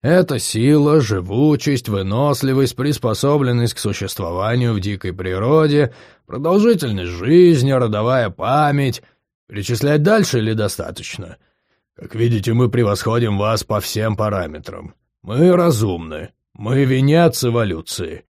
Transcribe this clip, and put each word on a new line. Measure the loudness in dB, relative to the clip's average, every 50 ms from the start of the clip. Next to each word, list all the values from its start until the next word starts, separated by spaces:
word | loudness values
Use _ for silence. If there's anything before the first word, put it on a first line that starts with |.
| 0
Это | 2 2 2 2 2 -2 -4
сила, | -4 -4 -2 0 4 4 4 4 4 4 4 4
живучесть, | 4 2 -2 -4 -4 -4 0 2 2 4 2 2 0 -2 -2 -2 -2 -4
выносливость, | -4 -4 -2 -2 -2 0 0 0 0 0 0 0 2 2 0 0 0
приспособленность | -2 -2 -2 -2 -2 -2 -2 -2 0 0 0 2 2 2 0 0 0 0 -2 -4
к | -4
существованию | -6 -6 -6 -6 -8 -8 -8 -8 -8 -6 -4 -4 -2 -2 0 0 0 0 -2
в | -2
дикой | -4 -4 -8 -6 -8 -10 -10
природе, | -8 -6 -6 -4 -4 -2 2 2 2 2 2 2 2 0 0 -4 -12 -20 -20 _ _ _
продолжительность | _ -10 -6 -2 0 2 4 4 4 2 2 0 -4 -4 -4 -6 -8
жизни, | -8 -6 -2 4 6 6 8 8 6 4 4 2 2
родовая | 2 2 0 0 0 0 0 0 0 0 -2
память. | -4 _ -4 0 0 2 2 2 2 0 0 -2 -2 -6 _ _ _ _ _ _ _ _ _ _
Перечислять | -10 -10 -6 -4 -4 -2 0 2 2 2 4
дальше | 4 4 2 2 2 0 0
или | 0 0 -2
достаточно? | -2 -2 -4 -4 -6 -10 -10 -10 -14 -14 -14 -12 -12 -14 -14 -16 _ _ _ _ _ _ _ _ _ _ _ _
Как | -20 -20 -12 -4
видите, | -2 0 2 2 0 0 0 2
мы | 2 2 2
превосходим | 2 2 2 2 0 -2 -2 -2 0 0 0 0 0
вас | 0 0 0 0 -2 -2
по | _ -4 -4
всем | -4 -4 -6 -4 -2 -2 -2
параметрам. | -2 -2 -2 -2 -4 -6 -6 -10 -14 -16 -16 -16 -16 -16 -18 -20 _ _ _ _ _ _
Мы | -8 0 2 4 4 4
разумны. | 4 4 2 2 2 0 -2 -2 -4 -8 -10 -12 -12 -14 -14 _ _ _ _ _
Мы | -12 -6 -2 0 0 2
венец | 2 2 2 2 4 4 4 4 2 2 0 -2
эволюции. | 0 0 0 -2 -2 -4 -6 -8 -12 -10 -10 -10 -10 -10 -14 _ _